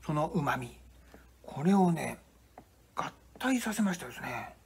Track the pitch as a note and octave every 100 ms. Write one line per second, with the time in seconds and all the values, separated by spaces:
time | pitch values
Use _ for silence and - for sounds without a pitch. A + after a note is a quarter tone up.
0 | - D3+ D#3+ F3 C#3 C3 A#2+ - - -
1 | - - - _ - - D#3+ G3 F3+ D#3+
2 | - - - _ _ - - _ _ -
3 | - - - - B3+ B3+ A3+ G#3+ G3+ F3
4 | - - - - - -